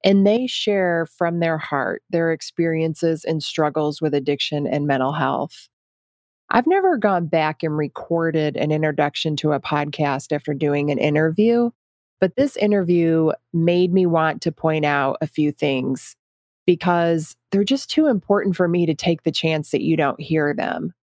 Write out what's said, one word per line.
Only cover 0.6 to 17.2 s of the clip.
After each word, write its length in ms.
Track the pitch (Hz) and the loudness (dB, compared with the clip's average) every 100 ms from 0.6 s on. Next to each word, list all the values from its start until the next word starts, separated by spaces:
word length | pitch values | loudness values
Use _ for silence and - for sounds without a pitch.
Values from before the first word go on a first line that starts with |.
| - 202 180 170 160 | -2 0 0 0 -4
from 360 | - 170 170 | -4 -2 0
their 180 | 165 156 | -2 -2
heart 420 | - 143 90 - _ | -4 -4 -4 -6 _
their 220 | 170 165 | -2 -2
experiences 920 | 160 - - 165 160 160 156 165 160 | -2 -6 -4 -2 0 -2 -2 -2 -2
and 200 | - 160 | -4 -4
struggles 580 | - - 151 156 151 143 | -4 -2 0 0 -2 -2
with 140 | 156 143 | -2 -2
addiction 500 | 135 143 - 147 143 | -2 -4 -2 -4 -2
and 220 | 147 147 | -2 0
mental 260 | 139 160 | 0 0
health. 560 | 151 135 139 139 - - _ _ _ _ _ _ _ _ | 0 -2 -2 -6 -10 -20 _ _ _ _ _ _ _ _
I've 160 | 233 254 | 0 4
never 320 | 392 381 294 | 2 2 2
gone 300 | 202 185 165 | 2 0 0
back 340 | 165 151 156 | 0 0 -2
and 160 | 160 151 | -4 -2
recorded 800 | 147 - - 170 165 156 151 - | -4 -8 -4 0 0 0 -2 -2
an 140 | 147 | 0
introduction 640 | 156 156 143 147 - 160 147 | 0 0 0 -2 0 -4 0
to 160 | 151 | 0
a 80 | 143 | 0
podcast 720 | - 147 147 - 143 135 - | 0 -2 -2 -2 -2 -2 -4
after 240 | 147 - 143 | -6 -4 -2
doing 340 | 151 143 147 | 0 0 0
an 80 | 139 | 0
interview, 720 | 151 151 160 165 226 233 233 _ _ _ _ _ | 2 2 2 2 2 2 0 _ _ _ _ _
but 160 | 190 - | -2 0
this 220 | 277 - | -2 0
interview 760 | 208 202 175 175 165 160 160 - _ | 0 2 2 2 4 2 2 -2 _
made 400 | 170 170 175 180 | 0 2 2 2
me 140 | 185 180 | 4 4
want 340 | 165 160 233 | 2 0 -2
to 100 | 170 | -6
point 340 | 156 160 156 151 | -2 -2 0 0
out 320 | 143 135 - | 0 0 -2
a 60 | 156 | -6
few 240 | - 147 | 0 -2
things 640 | 147 151 131 131 135 - - _ _ _ _ - | 0 -2 0 -2 -6 -8 -14 _ _ _ _ 0
because 680 | 175 180 175 170 165 | 2 2 2 2 0